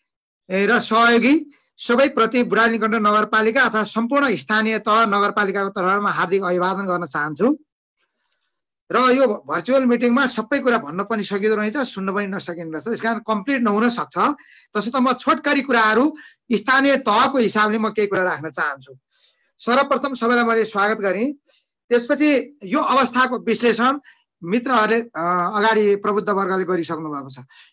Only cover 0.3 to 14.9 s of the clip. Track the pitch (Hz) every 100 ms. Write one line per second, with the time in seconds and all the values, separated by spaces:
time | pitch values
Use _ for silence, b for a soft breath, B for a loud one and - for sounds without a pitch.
0.3 | _ - 190 202 240 - 226 226 233 240
1.3 | 320 - b b - - 240 277 269 226
2.3 | 247 226 202 226 226 220 226 208 208 214
3.3 | 220 220 254 240 214 202 220 233 277 277
4.3 | 170 - 214 220 220 226 226 226 202 202
5.3 | 202 196 196 196 202 180 202 202 156 175
6.3 | 196 185 180 180 190 196 175 175 156 151
7.3 | 151 233 311 _ _ _ _ _ _ _
8.3 | _ _ _ _ _ _ 233 254 262 254
9.3 | 208 135 165 170 269 254 233 240 247 262
10.3 | 220 220 277 247 233 143 175 202 220 190
11.3 | 196 214 214 208 285 247 196 190 196 202
12.3 | 190 - 165 165 156 147 196 220 226 240
13.3 | 226 196 269 226 202 240 233 147 175 240
14.3 | 285 B B B 208 208